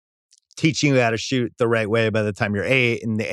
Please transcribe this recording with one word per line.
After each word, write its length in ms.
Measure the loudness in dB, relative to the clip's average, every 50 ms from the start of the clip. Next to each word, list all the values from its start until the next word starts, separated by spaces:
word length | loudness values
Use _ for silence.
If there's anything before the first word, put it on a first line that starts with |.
| _ _ _ _ _ _ _ _ _ _ _
teaching 360 | -2 0 0 0 0 0 2 2
you 60 | 2
how 100 | 2 2
to 60 | 0
shoot 360 | -4 -4 -2 -2 -2 -2 -2 -2
the 120 | -2 0 0
right 200 | 2 0 0 0
way 200 | 0 0 2 2
by 120 | 0 0
the 120 | 0 -2 -2
time 200 | -2 -2 -2 -2
you're 120 | -2 0
eight 360 | 2 2 2 2 2 0 -2
and 160 | -4 -4 -4
the 60 | -4 -2 0